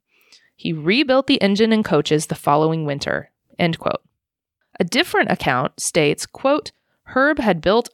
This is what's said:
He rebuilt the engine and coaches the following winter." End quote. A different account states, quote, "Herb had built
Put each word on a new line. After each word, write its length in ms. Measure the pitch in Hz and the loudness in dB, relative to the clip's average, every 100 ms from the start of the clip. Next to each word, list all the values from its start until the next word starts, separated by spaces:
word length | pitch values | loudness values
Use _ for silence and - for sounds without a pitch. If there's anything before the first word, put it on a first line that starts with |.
| _ _ _ _ _ | _ _ _ _ _
He 200 | _ 165 | _ -8
rebuilt 540 | 160 156 240 262 262 262 | -4 0 0 2 0 2
the 120 | 277 | 2
engine 320 | 196 202 226 | 2 2 2
and 120 | 220 | 2
coaches 420 | - 151 - 151 - | 2 0 2 0 -2
the 80 | |
following 500 | 156 - 147 160 160 | -4 0 2 2 -2
winter." 460 | 147 143 - - - _ _ - | -4 -6 -6 -6 -8 _ _ -4
End 200 | 170 165 | -2 -2
quote. 240 | - - _ _ _ _ _ _ _ - | -4 -6 _ _ _ _ _ _ _ -6
A 60 | |
different 480 | 175 254 359 403 285 | -2 -2 0 0 0
account 480 | - - 127 143 - | 0 0 0 -2 -6
states, 460 | - 170 147 - - | -4 0 0 0 -8
quote, 440 | - 269 302 - _ _ _ - | -4 -2 -2 -4 _ _ _ -6
"Herb 260 | 262 285 302 | 0 0 2
had 200 | 220 175 | 0 0
built 280 | 170 226 233 | 2 0 0